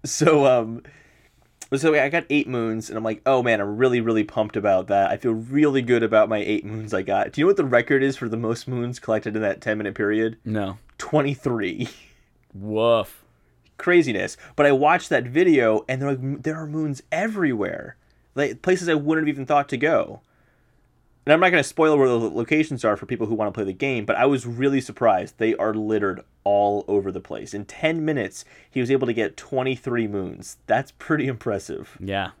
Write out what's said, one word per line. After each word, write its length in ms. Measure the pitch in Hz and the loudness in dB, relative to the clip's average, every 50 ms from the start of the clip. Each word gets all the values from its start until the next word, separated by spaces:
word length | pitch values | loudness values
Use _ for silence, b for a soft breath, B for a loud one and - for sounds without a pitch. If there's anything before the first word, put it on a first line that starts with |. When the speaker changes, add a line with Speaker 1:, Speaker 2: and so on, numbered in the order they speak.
| - | -8
Speaker 1:
Awesome. 220 | - - - 151 160 | -8 -4 0 2 4
Speaker 2:
So, 180 | 156 147 139 | 4 6 6
um, 360 | 131 127 120 113 113 117 117 _ b b b b b b b b b b _ _ _ _ _ - _ 139 | 6 4 4 0 -4 -8 -12 _ b b b b b b b b b b _ _ _ _ _ -8 _ -4
so 180 | 135 151 160 151 147 | 0 2 2 4 4
I 80 | 135 143 | 2 2
got 160 | 160 170 - _ | 0 -4 -2 _
eight 160 | 147 147 - | 0 0 0
moons, 420 | - 127 120 113 113 110 110 110 - | 0 -4 -4 -2 -2 -4 -6 -8 -8
and 80 | - | -8
I'm 60 | 110 | -6
like, 180 | 113 110 110 - _ | -6 -6 -6 -2 _
"Oh 160 | 135 135 127 | 2 2 2
man, 180 | 123 123 113 101 | 4 2 2 2
I'm 160 | 101 101 104 110 | 0 -4 0 2
really, 220 | 131 131 123 120 | 2 4 4 2
really 220 | 113 113 113 110 | 2 2 2 2
pumped 340 | 107 104 - 117 107 101 - | 0 0 -2 -4 -4 -2 -2
about 300 | 110 98 104 95 92 92 92 | -2 2 2 2 2 2 2
that. 220 | 98 98 98 - | 2 2 2 2
I 60 | 101 | 0
feel 160 | 101 - 120 | -2 -2 -2
really 500 | 113 110 113 123 135 147 151 147 135 135 | -2 -2 -6 -2 2 2 2 4 2 0
good 220 | 120 117 127 117 113 | 2 2 2 2 2
about 240 | 104 110 107 107 107 | 4 4 4 4 4
my 100 | 110 104 | 2 -2
eight 260 | 104 - 107 - - | -2 -2 -2 -2 -4
moons 300 | 101 107 110 110 107 107 | -6 -10 -10 -8 -4 -4
I 80 | 95 | -4
got." 300 | 95 95 98 101 107 - | -2 0 0 -2 -2 -2
Do 80 | - - | -2 2
you 60 | 147 | 2
know 20 | 190 | 4
what 80 | 202 | 4
the 80 | 196 151 | 2 2
record 400 | 131 123 120 120 - 139 135 135 | 2 2 2 4 4 2 2 2
is 120 | 139 131 | 0 -2
for 120 | - 127 113 | -4 -6 -6
the 80 | 113 | -4
most 320 | 117 117 110 117 117 - - | -4 -2 -4 -4 -4 -6 -8
moons 320 | 127 123 120 123 123 - | -6 -4 -4 -6 -8 -10
collected 340 | - - 110 110 - 107 104 | -4 -2 -2 -2 -2 -4 -4
in 80 | 110 | -2
that 180 | 110 98 98 - | -2 -2 -2 -4
ten-minute 360 | - 113 107 107 104 98 90 | -4 -4 -4 -2 -4 -6 -4
period? 400 | - 107 104 107 110 113 113 113 _ _ | -2 -2 0 2 2 0 -2 -4 _ _
Speaker 1:
No. 340 | 110 107 107 101 95 95 - _ _ _ - | -6 -4 -4 -4 -6 -8 -12 _ _ _ -16
Speaker 2:
Twenty-three. 920 | - - - 151 143 143 139 - - 131 120 113 101 92 - - 120 - b b b b b b b b b _ _ _ - | -8 0 0 0 0 0 -4 -4 -4 -4 -2 -2 -2 -4 -4 -6 -8 -8 b b b b b b b b b _ _ _ -18
Speaker 1:
Woof. 680 | 98 98 107 110 110 113 117 117 110 95 - - - _ _ _ _ _ _ _ _ _ _ _ - | -14 -10 -6 -2 0 2 4 2 2 0 -4 -12 -20 _ _ _ _ _ _ _ _ _ _ _ -6
Speaker 2:
Craziness. 580 | - 175 180 175 156 135 107 92 95 - - B B B B | 0 4 4 4 4 4 0 -2 -4 -4 -8 B B B B
But 120 | - 147 | 2 4
I 40 | 143 | 4
watched 360 | 139 131 143 151 170 175 - - | 6 6 4 4 4 2 0 -2
that 160 | 160 127 123 | -2 -2 -2
video, 600 | 123 127 156 185 185 156 135 117 110 110 107 - - | 0 0 2 4 6 6 6 6 4 2 2 0 -4
and 120 | 131 131 | -4 -4
there, 100 | 139 139 | -2 -4
like, 100 | 135 131 | -4 -4
m-, 200 | 127 135 143 - | -4 -6 -6 -4
there 120 | - 156 156 | -4 -6 -6
are 140 | 160 160 151 | -6 -8 -8
moons 340 | 147 156 156 151 139 131 - _ | -4 -4 -4 -4 -4 -6 -6 _
everywhere. 840 | 156 165 202 226 214 202 175 143 123 107 98 90 - - - - - _ _ _ _ _ _ _ _ | -4 -4 -2 -4 -2 0 0 0 0 0 -2 -4 -4 -8 -12 -14 -18 _ _ _ _ _ _ _ _
Like, 260 | 139 143 143 139 135 | -2 -2 -2 -4 -4
places 260 | - 185 185 175 180 170 | 0 0 0 0 2 0
I 60 | 160 | 0
wouldn't 320 | 151 143 147 160 160 160 | 0 2 0 0 2 0
have 80 | 147 139 | -2 -2
even 120 | 139 135 | -4 -2
thought 220 | 123 151 143 143 - | 0 0 0 2 0
to 60 | 139 | -4
go. 440 | 127 135 156 160 110 - - 107 - _ _ _ _ _ _ _ _ _ _ _ _ _ _ _ _ _ _ _ _ _ | -2 0 2 2 2 0 -2 -10 -18 _ _ _ _ _ _ _ _ _ _ _ _ _ _ _ _ _ _ _ _ _
And 80 | 139 | 2
I'm 60 | 151 165 | 4 4
not 100 | 185 180 | 6 4
gonna 120 | 175 165 135 | 4 2 0
spoil 320 | - - - 160 156 151 | 0 0 2 2 4 4
where 120 | 143 135 127 | 4 4 4
the 100 | 123 117 | 4 2
lo-, 140 | 117 101 76 | 0 -2 -2
locations 500 | 87 117 - 151 156 156 156 143 120 - | -4 -2 0 0 0 0 -2 -4 -2 0
are 120 | 110 104 | 0 0
for 100 | - - | 0 -4
people 200 | - 123 110 113 107 | -8 -4 -4 -2 -4
who 60 | 113 | -2
wanna 160 | 107 107 104 | -2 -2 -4
play 100 | 92 113 104 | -2 -4 -6
the 80 | 98 | -6
game, 320 | 92 90 139 139 131 117 104 | -4 -4 -4 -2 -2 -4 -2
but 120 | 110 - | -2 0
I 100 | - 127 | 2 4
was 180 | 139 143 127 123 | 2 2 0 -2
really 340 | 120 117 117 135 139 139 135 | -8 -6 -2 0 0 0 0
surprised. 580 | 127 - 110 - 127 113 101 90 82 76 _ _ | -4 -4 -6 0 2 2 2 2 -2 -6 _ _
They 160 | 113 110 113 | 0 0 0
are 180 | - 98 110 107 | 0 -2 -2 -2
littered 480 | 107 107 107 110 104 101 95 90 - - _ _ _ _ | -2 -2 -2 0 0 0 -2 -4 -6 -12 _ _ _ _
all 400 | 101 101 101 101 104 104 104 - - | 0 2 2 2 2 0 -2 -2 0
over 220 | 104 101 95 95 | 0 0 0 -2
the 80 | 92 92 | -8 -10
place. 340 | - - - 53 - - - | -12 -12 -12 -12 -12 -10 -10
In 100 | 101 101 | -12 -12
ten 400 | - - - - 160 165 165 156 | -12 -8 -2 -2 -2 -2 0 -2
minutes, 400 | 156 151 135 101 - - - b b b b b b | -2 -2 -2 -4 -6 -10 -14 b b b b b b
he 120 | _ 131 | _ -4
was 100 | 123 120 | 0 2
able 160 | 139 131 127 | 2 0 2
to 60 | 120 | 0
get 240 | 110 117 110 - - | 0 -2 -2 -4 -4
twenty-three 680 | - - - 143 127 127 131 127 120 - 131 120 120 113 104 | -10 -14 -6 -4 -4 -2 -2 -4 -6 -6 -4 -2 -2 -2 -2
moons. 480 | 101 101 92 87 - - - - - _ _ | -4 -6 -6 -6 -10 -12 -16 -18 -20 _ _
That's 240 | - 110 113 - - | 0 0 0 0 -4
pretty 340 | _ _ - - 160 147 131 135 | _ _ -4 -2 -2 0 0 -4
impressive. 680 | 127 113 - 123 104 95 - - 78 - - - - - | -6 -6 -4 -4 -4 -4 -6 -8 -12 -12 -12 -16 -16 -12
Speaker 1:
Yeah. 300 | - 98 98 98 95 92 - _ | -8 -6 -4 -4 -6 -6 -10 _